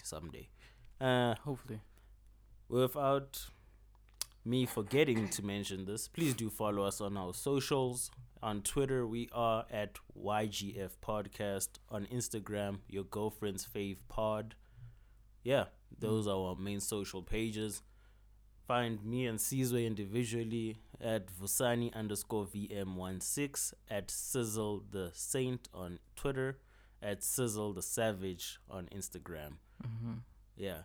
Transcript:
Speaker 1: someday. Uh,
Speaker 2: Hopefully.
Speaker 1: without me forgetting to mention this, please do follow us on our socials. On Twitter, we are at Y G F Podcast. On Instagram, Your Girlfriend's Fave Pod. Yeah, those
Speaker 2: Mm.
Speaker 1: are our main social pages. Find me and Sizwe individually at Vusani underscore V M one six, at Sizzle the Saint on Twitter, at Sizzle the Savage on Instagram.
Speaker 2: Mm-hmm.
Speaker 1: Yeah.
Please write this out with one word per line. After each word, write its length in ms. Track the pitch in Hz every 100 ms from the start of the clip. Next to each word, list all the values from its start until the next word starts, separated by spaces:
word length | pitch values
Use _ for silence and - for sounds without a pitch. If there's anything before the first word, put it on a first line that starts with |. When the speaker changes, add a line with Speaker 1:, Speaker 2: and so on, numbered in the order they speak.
Speaker 1:
someday. 460 | - 78 80 - - - - - - -
Uh, 360 | 131 127 120 110
Speaker 2:
Hopefully. 360 | 147 131 123 107 - - - - - - - - -
Speaker 1:
without 800 | 120 127 147 135 139 135 - - - - - - - - - - -
me 200 | 113 127 123
forgetting 600 | - 104 131 147 113 101
to 160 | -
mention 400 | 101 101 98 95
this, 240 | 95 110 -
please 260 | - 160
do 140 | 120 110
follow 320 | - 107 101
us 180 | 98 -
on 160 | 101 101
our 160 | 90
socials. 760 | 92 139 139 - 139 127 123 - - - -
On 180 | 110 104
Twitter, 440 | 98 143 135 131 117
we 220 | 117 117
are 340 | 120 117 113 -
at 280 | 110 104 - -
Y 320 | 98 98 107 107
G 300 | 98 98 98
F 160 | 92 -
Podcast. 680 | - 107 101 - 101 98 - - -
On 180 | 107 101
Instagram, 720 | 123 117 113 98 104 101 98 -
Your 160 | 98
Girlfriend's 600 | 92 104 107 - 104 95 -
Fave 260 | 107 101 95 -
Pod. 480 | 113 110 107 110 - - - - - - - - -
Yeah, 220 | 120 135 92 - - -
those 300 | 110 110 104
Speaker 2:
Mm. 40 |
Speaker 1:
are 160 | 95 92
our 60 | 90
main 240 | 98 101
social 420 | - 107 95 95
pages. 600 | 85 110 113 107 107 - - - - - - - - - -
Find 380 | 123 120 113
me 220 | 107 123 123
and 120 | 107
Sizwe 480 | - 131 127 120 113
individually 920 | 104 98 117 117 117 113 117 110 107 - -
at 260 | 113 110 92
Vusani 640 | 92 98 - 127 120 120
underscore 520 | 113 107 104 - 110 98
V 220 | 104 101
M 240 | 101 95 92
one 240 | 92 92
six, 540 | - - 143 139 - - -
at 200 | 104 95
Sizzle 720 | - - 131 113 110 104 101 101
the 200 | 101 87
Saint 540 | - - 131 127 123 -
on 240 | 98 90 87 -
Twitter, 440 | - 143 135 131 135 - - - -
at 200 | 104 98
Sizzle 500 | - - 123 107 107
the 80 | 92
Savage 760 | - - 113 95 95 85 - - -
on 160 | 95 87
Instagram. 640 | 98 - 90 - 80 73 71 - -
Speaker 2:
Mm-hmm. 280 | 120 113 117 117 - - - -
Speaker 1:
Yeah. 260 | 98 80